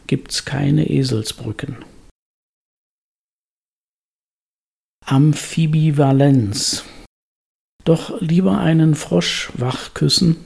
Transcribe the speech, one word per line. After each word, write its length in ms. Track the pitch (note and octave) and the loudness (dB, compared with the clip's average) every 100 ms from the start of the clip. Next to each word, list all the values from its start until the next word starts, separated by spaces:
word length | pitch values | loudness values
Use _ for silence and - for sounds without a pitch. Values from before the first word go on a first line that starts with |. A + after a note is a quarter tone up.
| - | -6
gibt's 380 | C3+ - - | -6 -4 -10
keine 460 | - C#3 C#3+ D3+ - | -6 -2 0 2 2
Eselsbrücken. 840 | C#3+ C3 A2+ A2 - A#2 - C3+ - - - - _ _ _ _ _ _ _ _ _ _ _ _ _ _ _ _ _ _ _ _ _ _ _ _ _ _ _ _ _ - | 0 0 -2 -6 -8 -10 -10 -10 -12 -16 -20 -20 _ _ _ _ _ _ _ _ _ _ _ _ _ _ _ _ _ _ _ _ _ _ _ _ _ _ _ _ _ 0
Amphibivalenz. 1800 | C3+ D3+ D3 - - D#3+ D#3 D#3 C#3+ C3+ C3+ C#3+ C3+ G#2 G#2+ - - - - - _ _ _ _ _ _ _ | 4 4 2 -2 -2 0 2 2 2 2 4 4 4 2 -2 -4 -6 -10 -20 -20 _ _ _ _ _ _ _
Doch 360 | - E3 - - | 0 0 -2 -6
lieber 380 | D#3+ E3+ F#3+ - | 0 2 2 2
einen 360 | D#3+ D#3+ D#3+ | 2 4 4
Frosch 560 | D3+ - F3 - - - | 2 0 -2 0 -4 -8
wach 400 | - B2 - - | -6 -4 -6 -8
küssen, 420 | - D3 - E3+ D#3+ | -2 0 2 2 0